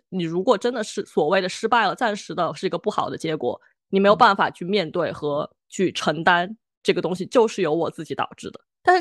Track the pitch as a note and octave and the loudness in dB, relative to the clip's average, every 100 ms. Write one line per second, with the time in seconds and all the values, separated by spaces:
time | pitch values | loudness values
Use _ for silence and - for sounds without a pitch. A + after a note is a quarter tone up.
0 | - F#3 E3 E3+ F#3+ G3+ A#3+ B3 G#3+ - | -8 -4 -2 0 2 2 0 -4 -6 -8
1 | - - D3+ F#3+ F3+ - A3 A#3+ G3+ D#3+ | -4 0 2 2 0 -4 0 2 2 0
2 | A#3 G#3 - E3 D#3+ C#3 F#3 E3+ F3 - | -2 -4 -6 -4 -4 -2 -4 -4 -4 -4
3 | F#2 - D#3+ D#3 A#2+ - _ _ _ G3 | -4 -4 -4 -2 -4 -6 _ _ _ 2
4 | G3+ G#3 A3+ G3 D#3+ - F3 G3+ D#3+ F3+ | 4 6 4 4 0 -2 -4 -2 -2 -2
5 | D3+ - D3 D3 - _ _ - F#3 - | -2 -4 -4 -4 -6 _ _ -2 -2 0
6 | - D#3 E3 F3 F#3 A3 _ _ - F3+ | -4 0 2 2 0 -8 _ _ -2 0
7 | D#3+ F3+ F3+ B3+ A3 - E3 D#3+ E3 - | -2 -4 0 2 2 2 -2 0 -2 -6
8 | D#3 C3+ - - - - _ _ - F4+ | -8 -6 -6 -8 -16 -16 _ _ 4 4